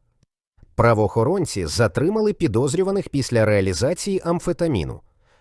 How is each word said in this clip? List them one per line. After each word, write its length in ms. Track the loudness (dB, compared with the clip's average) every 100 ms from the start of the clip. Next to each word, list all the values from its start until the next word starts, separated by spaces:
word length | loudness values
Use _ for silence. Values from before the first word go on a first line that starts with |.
| _ _ _ _ _ _ -12
Правоохоронці 920 | 0 2 4 2 0 0 0 -4 -4 -4
затримали 640 | 0 0 2 0 0 0
підозрюваних 760 | 0 0 0 0 0 0 -2 -2
після 360 | -4 0 2
реалізації 800 | 4 2 2 0 -2 -2 -4 -4
амфетаміну. 760 | -2 -2 -2 -2 0 0 -4 -10 _ _ _ _